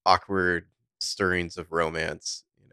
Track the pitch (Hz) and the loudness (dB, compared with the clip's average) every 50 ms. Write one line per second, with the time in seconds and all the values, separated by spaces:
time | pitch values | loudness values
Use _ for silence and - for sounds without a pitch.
0 | - 95 92 90 - - 98 95 90 90 87 85 82 _ _ _ _ _ _ - | 4 4 4 4 4 0 -2 0 2 2 0 -2 -4 _ _ _ _ _ _ -12
1 | - - - - 101 92 90 90 87 85 - 92 85 82 80 82 85 80 82 82 | -10 -8 -4 0 0 0 2 0 -2 -4 -8 -12 -10 -4 -2 0 0 0 0 -4
2 | 80 80 78 - - - - - - _ _ _ _ _ | -4 -4 -6 -8 -10 -12 -12 -12 -14 _ _ _ _ _